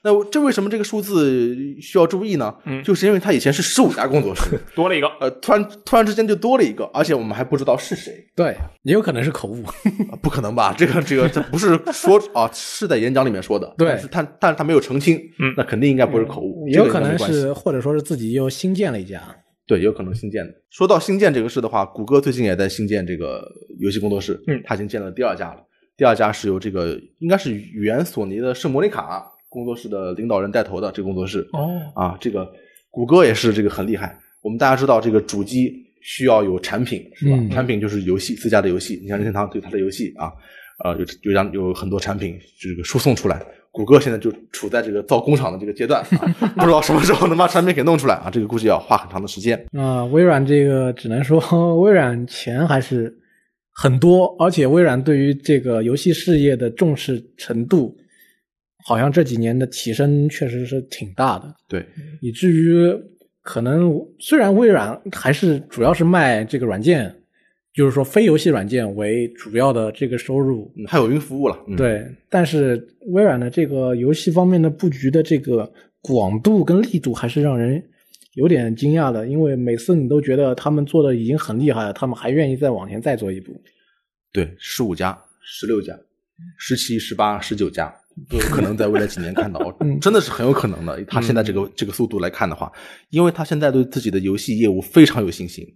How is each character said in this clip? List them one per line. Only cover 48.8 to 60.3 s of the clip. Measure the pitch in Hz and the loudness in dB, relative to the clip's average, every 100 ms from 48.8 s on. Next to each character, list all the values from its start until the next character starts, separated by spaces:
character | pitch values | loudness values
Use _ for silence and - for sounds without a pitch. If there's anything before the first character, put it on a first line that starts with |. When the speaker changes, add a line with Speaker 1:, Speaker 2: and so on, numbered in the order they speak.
| - 104 | 2 0
Speaker 1:
很 | 92 | 0
长 | 95 | -10
的 | 101 | -10
时 | - | -4
间。 | 110 117 - | -2 -2 -6
Speaker 3:
啊， | 143 135 127 | -6 -2 -2
微 | 123 151 | 0 4
软 | 180 143 139 | 6 4 4
这 | 147 | 4
个 | 139 135 127 | 4 2 -2
只 | 123 113 | -4 -4
能 | 117 | -4
说， | 135 160 160 170 | 2 2 4 2
<laughs> | 170 165 | 4 4
微 | 202 | 6
软 | 190 131 120 123 | 6 4 -2 -6
钱 | - - 123 165 | -10 -6 -2 2
还 | 135 | 2
是 | 123 123 113 - _ _ _ _ _ | 0 -2 -4 -8 _ _ _ _ _
很 | - 139 127 | 0 2 6
多， | 170 180 180 - | 6 6 4 2
而 | 170 | 0
且 | 175 131 | 4 4
微 | 165 | 6
软 | 165 127 | 4 4
对 | 139 143 | 2 2
于 | 139 | 2
这 | 139 - 143 | 0 2 2
个 | 123 117 | 2 0
游 | 117 | 0
戏 | 139 180 | 0 0
事 | 160 - 156 | 0 2 4
业 | 143 123 | 4 2
的 | 120 | -2
重 | 117 170 139 | 0 0 0
视 | - 120 - _ | -4 -6 -8 _
程 | - 113 | -6 -4
度， | 120 180 127 - _ _ _ _ _ _ _ _ | 2 2 2 -8 _ _ _ _ _ _ _ _
好 | - 113 | -4 0
像 | 139 | 2
这 | 156 | 2
几 | 135 117 | 0 0
年 | 113 123 | -2 -2
的 | 127 | -4
提 | - 117 | -6 -6
升 | 113 143 143 | 0 2 2
确 | 147 | 0